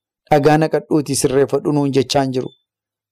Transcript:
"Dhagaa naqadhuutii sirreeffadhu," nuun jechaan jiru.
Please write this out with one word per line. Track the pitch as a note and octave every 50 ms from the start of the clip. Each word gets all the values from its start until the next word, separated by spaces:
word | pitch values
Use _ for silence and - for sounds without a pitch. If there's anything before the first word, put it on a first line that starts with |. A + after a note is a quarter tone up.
| _ _ _ _ _ -
"Dhagaa | D3+ D3 C3+ D3+ D3+ D#3
naqadhuutii | D#3+ D3+ - D3 - - D#3+ D3+ C#3 C#3+ C3+
sirreeffadhu," | B2 - C#3 B2+ C#3 C3+ - C3+ C#3+ - D3
nuun | D3 D3 C#3+ C#3
jechaan | C3 C3+ B2 - - C#3+ C3+ C3+
jiru. | B2+ B2+ - - - _ _ _ _ _ _ _ _ _ _ _